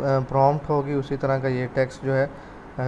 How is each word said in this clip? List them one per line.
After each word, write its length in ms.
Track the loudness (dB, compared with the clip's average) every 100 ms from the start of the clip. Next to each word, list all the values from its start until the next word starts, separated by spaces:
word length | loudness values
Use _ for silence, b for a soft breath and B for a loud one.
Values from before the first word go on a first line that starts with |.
प्रॉम्प्ट 680 | 0 2 2 4 4 4 0
होगी 260 | 0 2
उसी 220 | -2 -2 -2
तरह 220 | 0 0
का 100 | 0
ये 180 | 0 0
text 380 | 0 -2 -2
जो 80 | 0
है, 140 | 2 0
अ, 40 | B B B -12 -4